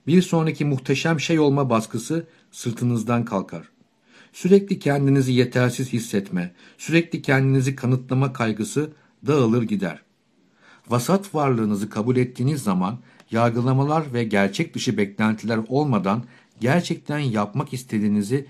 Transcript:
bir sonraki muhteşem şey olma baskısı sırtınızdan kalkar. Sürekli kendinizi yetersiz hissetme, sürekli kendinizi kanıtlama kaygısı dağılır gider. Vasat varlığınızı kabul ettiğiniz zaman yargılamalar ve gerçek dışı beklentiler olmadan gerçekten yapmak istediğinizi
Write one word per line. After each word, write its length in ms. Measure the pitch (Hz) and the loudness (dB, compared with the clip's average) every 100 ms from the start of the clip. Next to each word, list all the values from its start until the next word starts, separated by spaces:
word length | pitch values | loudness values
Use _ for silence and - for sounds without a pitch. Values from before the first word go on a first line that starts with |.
| - | 2
bir 140 | 175 | 4
sonraki 440 | 180 165 160 156 147 | 4 2 0 -2 -2
muhteşem 540 | 131 - 135 165 160 | -2 0 0 0 -2
şey 200 | - 165 | 0 2
olma 300 | 147 139 135 | 4 2 2
baskısı 580 | 113 - 113 - 165 165 _ _ | 0 0 -6 -4 -6 -6 _ _
sırtınızdan 760 | - 123 113 123 117 113 117 113 | -10 -8 -2 0 0 0 -2 -2
kalkar. 440 | 98 92 85 - _ _ _ _ - - | -4 -6 -10 -16 _ _ _ _ -20 -20
Sürekli 460 | - 180 196 196 180 | -6 4 4 4 -2
kendinizi 540 | 147 143 139 139 127 | 0 2 4 4 4
yetersiz 600 | 123 123 127 123 120 127 | 2 2 2 0 0 -4
hissetme, 600 | 117 - 104 98 90 87 - - - | -4 -2 -4 -2 -4 -4 -8 -20 -14
sürekli 440 | - 160 165 151 | 0 0 0 -4
kendinizi 540 | - 135 135 135 131 131 | 0 2 4 2 0 -2
kanıtlama 580 | 123 127 - 131 139 | 0 0 0 0 0
kaygısı 600 | 131 113 104 104 139 151 - _ _ 127 | -2 -2 -2 -4 -4 -4 -8 _ _ 0
dağılır 360 | 143 117 120 | 2 4 2
gider. 380 | 107 101 90 76 _ _ _ _ _ _ - - - | 0 -2 -4 -8 _ _ _ _ _ _ -20 -20 -4
Vasat 460 | 120 - 196 196 151 | -2 2 0 -2 -2
varlığınızı 540 | 139 117 107 101 107 | 0 2 0 -2 -4
kabul 260 | 110 113 123 | -2 0 0
ettiğiniz 480 | 127 - 127 156 | 0 -2 -2 -2
zaman 360 | 104 92 92 123 - - _ | -2 0 -2 -6 -14 -20 _
yargılamalar 840 | 113 120 117 123 131 143 156 147 | 0 2 2 0 0 2 0 -2
ve 100 | 120 | -4
gerçek 500 | 110 101 98 - 165 117 | 0 2 0 0 -4 -4
dışı 220 | - 107 | -4 -2
beklentiler 600 | 98 - 110 107 107 113 110 | -2 0 -2 0 -2 -4 -2
olmadan 560 | 131 151 107 95 113 123 - _ - | -2 0 0 0 -2 -4 -16 _ -4
gerçekten 600 | 117 170 170 - - 147 | 0 2 0 -6 -6 -4
yapmak 540 | 139 107 104 - 143 | -2 0 -2 -4 -6
istediğinizi 720 | 127 - 110 104 104 98 139 139 | -8 -6 -2 0 0 0 -2 -4